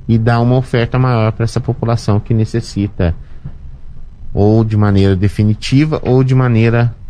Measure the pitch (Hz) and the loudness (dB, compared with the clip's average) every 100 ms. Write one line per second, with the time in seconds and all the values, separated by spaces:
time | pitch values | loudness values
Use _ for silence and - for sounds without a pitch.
0 | - 113 113 117 117 127 127 123 117 127 | 0 0 2 2 2 2 0 -2 0 0
1 | 127 120 110 107 113 113 117 117 117 117 | 0 2 0 0 -2 -2 -4 -4 -2 -2
2 | - 104 - 113 107 113 - - 101 - | 0 -2 0 0 0 -4 -6 -4 -4 -2
3 | 87 - - - - - - - - - | -2 -2 -8 -14 -14 -14 -16 -16 -14 -14
4 | - - - 98 101 110 110 107 104 98 | -14 -14 -6 0 4 4 2 2 2 4
5 | 98 92 101 - 107 104 - 135 156 151 | 2 2 0 0 0 0 0 2 2 0
6 | - 127 131 131 127 113 113 117 117 - | 0 2 2 2 2 2 2 2 0 -2